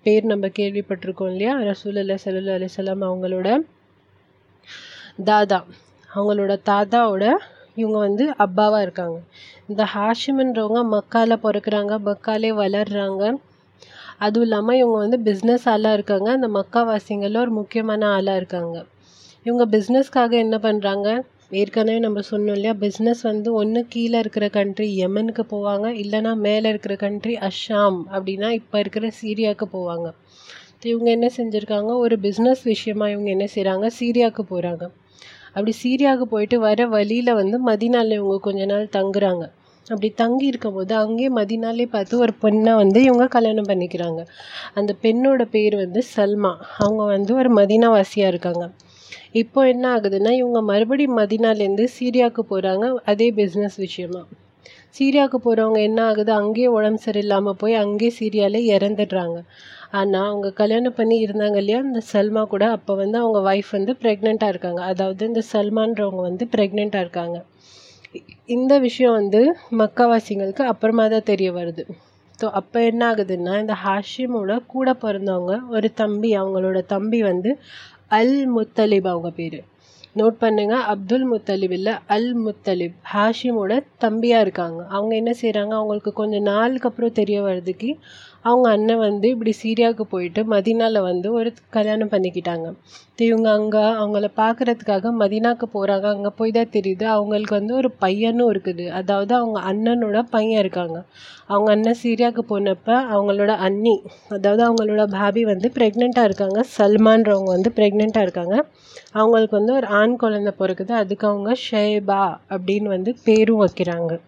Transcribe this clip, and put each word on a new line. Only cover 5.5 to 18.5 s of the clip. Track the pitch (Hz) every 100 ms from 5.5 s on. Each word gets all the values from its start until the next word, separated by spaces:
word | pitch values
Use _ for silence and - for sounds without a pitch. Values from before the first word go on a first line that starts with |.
| 190 156 - _ _ _
அவங்களோட | 202 208 208 196 196
தாதாவோட | - 202 208 233 233 190 208 349 - - -
இவங்க | - 220 214
வந்து | 208 208 294 285
அப்பாவா | 202 180 214 214
இருக்காங்க. | 190 175 175 165 170 - - - -
இந்த | 208
ஹாஷிம்ன்றவங்க | 208 208 208 233 - 269 262 226 214 233 233
மக்கால | 208 - 233 226 226
பிறக்குறாங்க, | 226 208 208 208 202 214
மக்காலே | 202 202 - 214 220
வளர்றாங்க. | 214 196 202 208 202 196 190 208 269 _ _ _ _ - - - -
அதுவும் | 214 220
இல்லாம | 233 214 220 254
இவங்க | 247 220
வந்து | 208 247
பிஸ்னஸ் | 214 196 220 240
ஆளா | 247 214 220
இருக்காங்க. | 208 208 196 208
அந்த | 262 247
மக்காவாசிங்கள்ல | 202 196 233 233 214 - 208 202 220
ஒரு | 247
முக்கியமான | 220 202 226 220 214 208
ஆளா | 196 196 190
இருக்காங்க. | 180